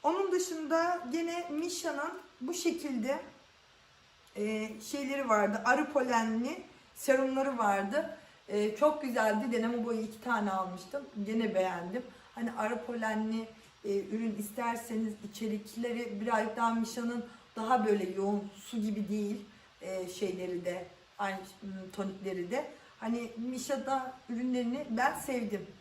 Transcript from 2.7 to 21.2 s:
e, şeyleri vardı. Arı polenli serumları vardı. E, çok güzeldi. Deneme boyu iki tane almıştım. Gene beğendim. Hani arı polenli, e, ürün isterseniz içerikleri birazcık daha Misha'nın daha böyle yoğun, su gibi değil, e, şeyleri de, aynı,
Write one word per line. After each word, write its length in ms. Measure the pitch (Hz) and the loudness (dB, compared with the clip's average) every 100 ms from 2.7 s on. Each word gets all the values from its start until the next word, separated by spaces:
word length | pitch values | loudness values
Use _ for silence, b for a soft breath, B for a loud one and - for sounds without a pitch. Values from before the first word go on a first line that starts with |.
| - 285 247 240 294 - - - _ - - - - - - - - | 0 -2 -2 0 -2 -4 -20 -20 _ -20 -20 -20 -20 -20 -20 -16 -2
e, 340 | 208 214 220 214 | -2 0 -4 -8
şeyleri 480 | - 285 269 277 254 | -6 -4 -2 -2 4
vardı. 320 | 214 202 208 233 | 4 4 2 4
Arı 280 | 285 302 | 4 6
polenli 720 | 277 254 233 220 220 254 359 - B B - | 4 4 4 4 0 0 -4 -10 B B -4
serumları 640 | - 262 262 269 269 247 | 4 6 6 2 0 4
vardı. 600 | 208 196 196 285 320 B B B - | 4 4 2 0 0 B B B -2
E, 280 | 202 214 214 | 2 2 6
çok 260 | 302 302 | 4 4
güzeldi. 500 | 269 233 220 208 247 | 0 4 4 4 2
Deneme 340 | 233 226 240 226 | 2 2 0 0
boyu 140 | 220 | 0
iki 220 | 214 - | -2 -6
tane 300 | 247 226 208 | 0 0 2
almıştım. 520 | 190 185 180 - 285 269 214 202 | 0 -2 -6 -8 -8 -8 -6 -2
Gene 300 | 226 214 185 | 0 2 2
beğendim. 460 | 185 175 180 226 247 B B - | 2 0 -4 -6 -6 B B -6
Hani 160 | 233 | -4
arı 340 | 226 214 233 - | -2 -2 -2 -4
polenli, 600 | 233 220 214 220 226 220 B B B - | -2 0 0 0 -2 -4 B B B -2
e, 140 | 196 | -2
ürün 360 | - 220 226 202 | 0 -2 -2 -2
isterseniz 760 | 208 - 233 226 - 220 220 208 - | -6 -4 -2 -2 -4 -2 -2 -4 -12
içerikleri 880 | - 220 208 - 233 240 233 240 202 | -6 -4 -4 -6 -6 -2 -2 -4 -4
birazcık 360 | 220 226 220 240 | 2 2 2 2
daha 160 | 233 | 2
Misha'nın 520 | 226 226 254 233 240 - B B 226 | 4 0 -2 -2 -2 -6 B B -6
daha 300 | 220 254 214 | 2 4 6
böyle 240 | 202 185 | 2 2
yoğun, 380 | 190 196 202 202 - | 0 0 0 -4 -14
su 260 | - 240 | -6 -2
gibi 280 | 214 214 202 | 0 0 0
değil, 360 | 214 202 220 - B B - | 0 0 -4 -8 B B -12
e, 240 | 185 185 180 | -6 -4 -4
şeyleri 560 | - 196 185 180 175 175 | -2 -2 -2 -4 -2 -2
de, 220 | 180 175 - - | -4 -8 -16 -20
aynı, 180 | - | -4